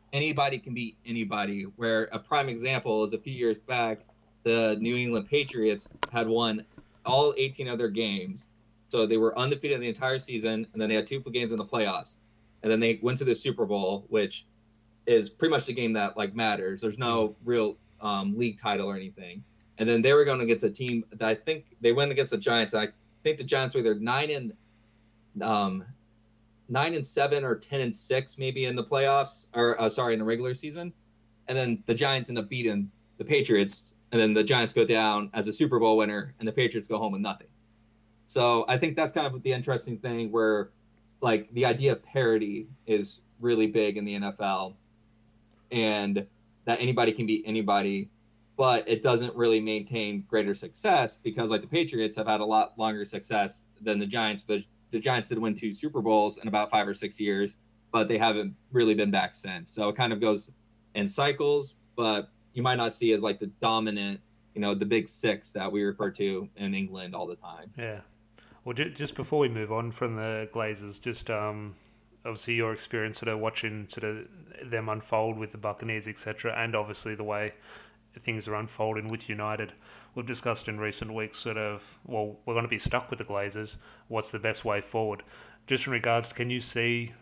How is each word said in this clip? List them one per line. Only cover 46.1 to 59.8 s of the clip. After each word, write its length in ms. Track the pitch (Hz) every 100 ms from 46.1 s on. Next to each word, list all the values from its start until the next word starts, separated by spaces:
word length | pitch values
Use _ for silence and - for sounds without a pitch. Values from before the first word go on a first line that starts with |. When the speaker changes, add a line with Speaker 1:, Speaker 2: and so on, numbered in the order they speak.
| 101 101 _ _ _ 117
Speaker 1:
that 140 | 117
anybody 320 | 127 120 113
can 140 | 110 110
beat 180 | 107 110
anybody, 640 | 110 104 101 101 98 101 _ _ _ _ -
but 320 | 131 117 -
it 140 | 110
doesn't 340 | 135 117 123 120
really 240 | 117 110
maintain 600 | 107 107 101 117 104 101 98
greater 280 | 110 101 98
success 600 | 90 - 214 165 120 -
because, 360 | 117 107 110
like, 100 | 110
the 60 | -
Patriots 480 | 165 165 120 107 107
have 120 | 107
had 120 | 107
a 60 | 107
lot 320 | 110 104 -
longer 240 | 110 104
success 600 | 101 101 - 110 98 - - -
than 180 | 107 104
the 60 | 101
Giants. 380 | 120 107 101
The, 200 | - 104 - _ _
the 80 | 113
Giants 280 | 131 123 -
did 120 | 113
win 140 | 113 104
two 180 | 110
Super 280 | 101 151 139
Bowls 360 | 113 110 104 -
in 100 | 110
about 220 | 104 104
five 180 | 110 101
or 60 |
six 260 | 98 101 -
years, 360 | 104 98 101 - _ _ _
but 160 | 117 107
they 100 | 110
haven't 380 | 113 107 98 - -
really 220 | 127 113
been 180 | 104 101
back 240 | 98 92 -
since. 340 | 95 90 85
So 180 | -